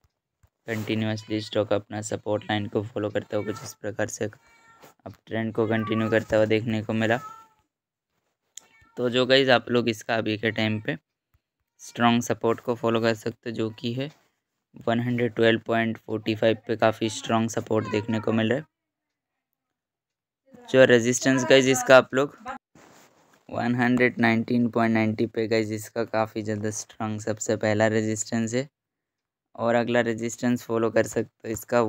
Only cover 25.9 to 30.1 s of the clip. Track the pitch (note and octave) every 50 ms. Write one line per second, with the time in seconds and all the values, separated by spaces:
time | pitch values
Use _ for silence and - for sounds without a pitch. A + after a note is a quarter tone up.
25.9 | - A#2 A2+ - - A2 A2 G#2+ - A2+ G#2 G#2+ G#2+ G#2 G#2+ G#2+ G#2 - - _
26.9 | - - A2+ G#2+ G#2+ G#2+ G#2+ A2+ G#2 - - - A2 G#2 - G#2+ G#2 G#2 A2 A2
27.9 | A2 A2+ A2 A2 A2 A2 - - - A#2 A2+ A2 A#2 B2+ C#3 D3+ _ _ _ _
28.9 | _ _ _ _ _ _ _ _ _ _ _ _ _ - A2+ A#2 A#2 A#2+ A#2 A#2
29.9 | A#2+ A#2+ A#2 A#2